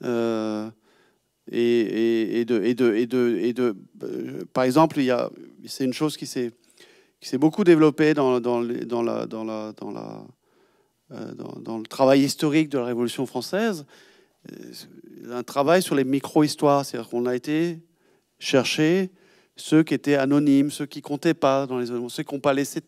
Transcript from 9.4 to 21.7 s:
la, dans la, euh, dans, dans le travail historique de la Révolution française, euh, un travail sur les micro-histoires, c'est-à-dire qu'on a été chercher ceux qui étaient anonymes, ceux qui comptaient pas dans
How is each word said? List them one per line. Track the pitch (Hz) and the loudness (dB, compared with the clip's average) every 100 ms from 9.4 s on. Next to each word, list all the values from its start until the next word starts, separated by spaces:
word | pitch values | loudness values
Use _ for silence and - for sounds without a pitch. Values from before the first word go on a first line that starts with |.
la, | 110 110 107 | -8 -8 -10
dans | 104 104 | -12 -12
la, | 104 55 55 53 _ _ _ _ _ _ _ _ | -12 -12 -14 -18 _ _ _ _ _ _ _ _
euh, | - 110 | -16 -14
dans, | - - - | -14 -14 -14
dans | - 113 | -10 -10
le | 110 | -8
travail | - 135 139 | 2 6 6
historique | 135 - 156 151 151 | 4 0 0 2 0
de | 135 | -2
la | |
Révolution | 120 120 120 - | -2 -2 -2 -4
française, | 127 127 117 185 226 175 143 - _ _ _ _ - | -6 -6 -4 -2 -2 -4 -10 -20 _ _ _ _ -20
euh, | - - - - - - - - | -20 -18 -18 -20 -20 -20 -18 -12
un | - | -10
travail | 123 139 143 180 | -4 0 4 4
sur | 165 | 4
les | 147 | 0
micro-histoires, | 131 135 - 156 151 - 147 143 | 2 0 0 2 2 4 4 4
c'est-à-dire | 139 123 110 | 2 -6 -6
qu'on | 120 | -4
a | 123 | -2
été | 123 135 151 170 165 - _ _ _ _ _ | -2 -2 -2 -2 -4 -14 _ _ _ _ _
chercher | - 139 113 - 156 185 185 - _ _ _ - | 0 0 2 2 2 2 0 -6 _ _ _ -18
ceux | - 156 | 2 4
qui | 160 | 4
étaient | 143 - 143 | 0 0 2
anonymes, | 135 143 147 139 147 | 2 2 4 4 2
ceux | - | -2
qui | 143 147 | -10 -10
comptaient | - 143 170 | -8 -2 0
pas | 160 143 135 | 2 2 2
dans | 139 | 0